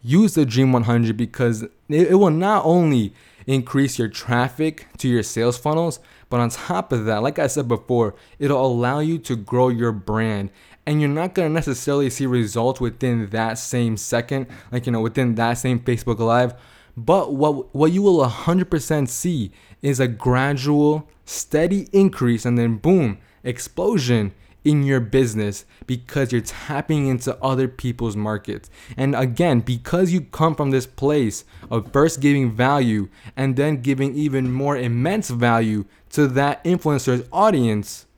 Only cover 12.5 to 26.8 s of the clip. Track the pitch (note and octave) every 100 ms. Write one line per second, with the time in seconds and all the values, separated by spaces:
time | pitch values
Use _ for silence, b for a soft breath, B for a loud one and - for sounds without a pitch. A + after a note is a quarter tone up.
12.5 | A#2 A#2+ C3 A#2+ A#2 C3 A#2 G#2 A2+ A2+
13.5 | A2+ - B2 A#2 G#2+ - A#2+ A#2+ C#3 B2
14.5 | B B B2 B2 A#2 A2+ A2+ B2 A2+ A#2
15.5 | A#2+ C3 A#2+ B2 A#2+ - A2 A2+ A#2 B2
16.5 | B2 b b b - A2+ F#3 D#3 C#3 D3+
17.5 | C#3+ - C3+ D#3 F3+ G3+ E3+ C3 A2+ -
18.5 | F3+ F3+ E3 - D#3 C3+ - F3+ E3 G2
19.5 | b b b C#3 C3 C3 G#2+ B2 B2 C#3
20.5 | C#3+ C3+ D3 D3 D3+ D3+ _ - - -
21.5 | D3+ E3 G3 - G3 G3 - B2 A2+ B2
22.5 | A#2+ A#2 A2 D3+ F#3 C3 G2 b b -
23.5 | B2 - - F#3+ A3 B2 A#2+ G2+ - b
24.5 | b D3 D3+ C#3 C3+ A2+ C3 B2+ A2 G#2
25.5 | G2+ - B - B2 B2 D3 C3 A#2+ A2
26.5 | - - C#3+